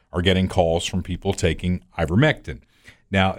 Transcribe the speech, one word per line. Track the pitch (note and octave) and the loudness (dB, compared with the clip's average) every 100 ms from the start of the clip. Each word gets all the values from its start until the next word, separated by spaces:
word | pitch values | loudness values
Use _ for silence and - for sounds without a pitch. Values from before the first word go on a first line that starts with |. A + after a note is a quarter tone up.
| _ | _
are | F2+ | -2
getting | F#2 F#2 F#2 | 2 2 2
calls | - E2+ E2+ | 2 2 0
from | - F#2 | -2 -6
people | F2 F2 G2 | -6 -6 -4
taking | F#2+ F2+ D#2+ F2+ F2+ _ - | -2 -2 -2 -2 -4 _ -6
ivermectin. | D#2+ F#2+ D3+ - - - _ _ - - - | 0 2 2 0 -8 -14 _ _ -20 -20 -2
Now, | G2 F#2+ | 0 0